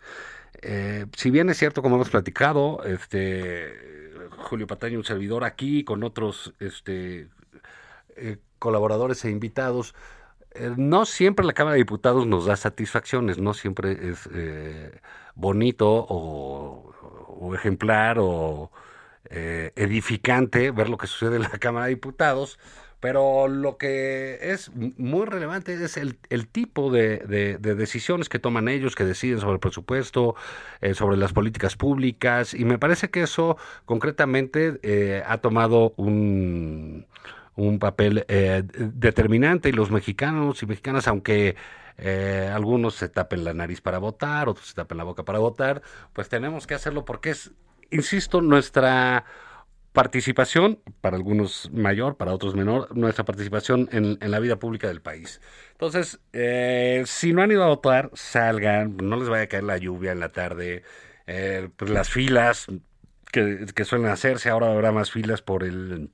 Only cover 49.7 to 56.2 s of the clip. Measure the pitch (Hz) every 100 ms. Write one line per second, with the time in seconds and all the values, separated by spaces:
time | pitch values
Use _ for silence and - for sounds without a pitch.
49.7 | _ _ - 120 127 123 127 127 165 196
50.7 | 220 - - 98 92 92 104 98 - -
51.7 | 117 104 101 131 143 90 92 98 98 98
52.7 | 120 - 120 117 107 104 101 101 104 -
53.7 | 127 127 117 104 101 104 104 120 107 117
54.7 | 110 104 85 82 78 82 - - - -
55.7 | - 160 165 165 -